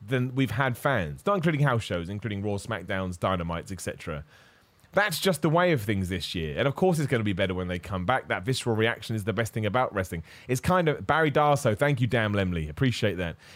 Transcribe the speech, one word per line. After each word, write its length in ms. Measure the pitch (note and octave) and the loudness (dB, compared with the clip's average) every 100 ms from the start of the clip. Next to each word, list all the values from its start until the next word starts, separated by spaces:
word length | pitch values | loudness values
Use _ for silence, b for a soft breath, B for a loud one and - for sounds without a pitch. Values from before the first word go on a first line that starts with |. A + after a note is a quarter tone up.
than 300 | G#2 B2+ B2+ | -4 -2 -2
we've 160 | B2+ C3 | 0 0
had 260 | G#2+ C3+ A#2 | 0 -2 0
fans. 480 | D3 B2+ D#2+ C#2+ | 0 0 -2 -4
Not 100 | - | 0
including 260 | G3+ E3 D3+ | 0 2 2
house 240 | C#3+ A#2 | 2 2
shows, 240 | - F2 E2+ | 0 -4 -4
including 340 | G2+ A2+ G2+ | -6 -6 -4
Raw, 120 | G#2 | -2
SmackDowns, 640 | G2+ - G#2 F2+ F#2+ F#2 F2 | -4 -4 -8 -4 -4 -2 -2
Dynamites, 520 | G2+ F#2 E2+ E2 - | 0 0 -2 -6 -8
et 100 | F#2 | -10
cetera. 440 | - - - D2+ D2+ b b b b b b | -8 -8 -8 -10 -10 b b b b b b
That's 260 | F#3 G#3 D#3 | 0 0 0
just 220 | G3 E3 | 0 2
the 60 | E3 | 2
way 220 | E3 F3+ | 4 4
of 100 | D3 | 2
things 280 | G2+ G2+ F2+ | 0 0 0
this 260 | F#2 - | -4 -4
year. 240 | F2+ D#2 D2 | -4 -4 0
And 80 | C3 | 0
of 80 | |
course 240 | - F#3+ D#3 | 2 2 2
it's 80 | C#3 | 2
gonna 160 | A#2+ | 0
be 100 | G#2+ | 0
better 220 | F#2 G2 | 0 0
when 140 | F2+ F2+ | 0 -2
they 100 | F2+ | -4
come 260 | F#2 F#2+ | -4 -4
back. 220 | F2 C3 - | 0 0 0
That 180 | G#2 | -4
visceral 300 | F#2 B2+ B2 | -2 -2 0
reaction 400 | A2 A2+ - - | 2 2 0 -4
is 80 | A2 | -4
the 100 | G2+ | -2
best 200 | G2+ A2+ | -2 -2
thing 120 | A#2 | -2
about 300 | G#2+ A#2+ B2+ | 0 2 0
wrestling. 300 | G2+ F2+ E2+ - B B | 0 -2 -4 -10 B B
It's 120 | B2+ | -2
kind 280 | - F3+ D#3+ | 2 4 2
of, 180 | C#3+ G2 | 0 0
Barry 240 | D3+ D#3+ | 2 4
Darso, 480 | D3+ D3 C#3+ B2 G#2 | 4 4 4 2 2
thank 220 | C#3+ C3 | 2 2
you, 80 | B2 | 2
Dan 240 | B2 G#2+ | 2 2
Lemley. 360 | G2+ F#2+ E2+ D2+ | 2 2 0 -4
Appreciate 460 | D2 C3 A2+ G#2+ | 0 0 2 0
that. 220 | F2+ E2+ - B | 0 -4 -6 B